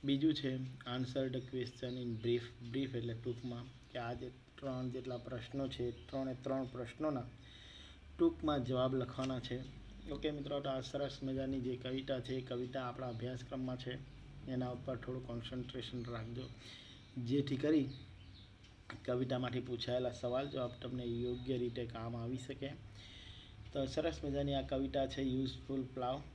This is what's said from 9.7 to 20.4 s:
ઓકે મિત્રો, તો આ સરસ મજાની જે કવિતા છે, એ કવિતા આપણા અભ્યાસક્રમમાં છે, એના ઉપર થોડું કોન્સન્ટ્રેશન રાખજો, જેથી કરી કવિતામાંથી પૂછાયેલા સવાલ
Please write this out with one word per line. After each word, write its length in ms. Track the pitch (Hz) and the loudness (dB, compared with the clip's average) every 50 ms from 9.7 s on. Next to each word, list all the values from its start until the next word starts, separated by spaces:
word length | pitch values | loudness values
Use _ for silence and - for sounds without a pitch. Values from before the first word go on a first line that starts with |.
| - - - - - - - - | -10 -12 -14 -14 -14 -12 -6 -6
ઓકે 200 | 143 139 - 156 | -6 0 0 0
મિત્રો, 280 | 147 147 139 139 143 143 | 0 0 -2 0 0 0
તો 100 | 139 139 | 2 2
આ 120 | 135 135 | 0 0
સરસ 380 | 123 - - 139 143 135 - - 135 | 0 -2 0 0 0 0 -2 -2 -2
મજાની 380 | 131 131 131 135 131 135 135 | 0 0 2 2 2 0 2
જે 140 | 120 131 127 | 2 0 0
કવિતા 440 | 123 - 127 131 135 131 - 139 127 | 0 0 -2 0 0 0 2 0 0
છે, 160 | 123 127 131 | 2 0 0
એ 60 | 131 | -2
કવિતા 420 | 123 127 127 120 123 120 131 135 127 | 0 0 0 0 0 0 -2 -2 -2
આપણા 240 | 123 127 131 131 123 | -2 -2 -2 -4 -2
અભ્યાસક્રમમાં 680 | 117 110 120 123 127 120 - - 139 131 131 127 127 127 | -2 -2 -2 -2 -2 -4 -6 -4 -4 -2 0 0 -2 -2
છે, 200 | - 127 127 139 - - - - - - - - - 135 | -2 -4 -4 -4 -6 -10 -14 -14 -14 -14 -14 -10 -6 -2
એના 220 | 131 123 127 123 | 0 0 0 0
ઉપર 280 | 123 120 - - 131 113 | -2 -4 -2 -2 -4 -2
થોડું 300 | - - 127 131 123 - | -2 -4 -4 -4 -4 -4
કોન્સન્ટ્રેશન 760 | 120 120 113 - 131 127 120 - - 131 113 - - 123 117 | -4 -4 -4 -4 -4 -4 -4 -4 -4 -4 -4 -2 -4 -4 -4
રાખજો, 460 | 120 120 113 110 113 120 117 - 117 - - - - - - - - - - - - - 131 | -2 -4 -4 -4 -4 -4 -4 -6 -6 -8 -12 -12 -14 -14 -14 -14 -16 -16 -16 -16 -8 -6 -4
જેથી 380 | 120 117 131 143 139 143 135 | 2 4 6 6 6 4 2
કરી 340 | 131 147 147 160 156 139 - - - - - - - - - - - - - - - - - - - - - - - - | 4 6 8 8 8 6 4 0 -8 -10 -14 -14 -16 -16 -16 -16 -16 -16 -18 -18 -18 -18 -20 -18 -18 -14 -12 -12 -6 -2
કવિતામાંથી 540 | - 123 123 135 127 131 123 127 123 123 127 | 0 2 2 4 2 2 2 2 2 0 0
પૂછાયેલા 520 | 120 127 123 113 - - 123 127 127 123 | 0 0 -2 -2 0 2 2 4 4 2
સવાલ 380 | 113 - - 120 123 131 | 0 0 0 2 2 4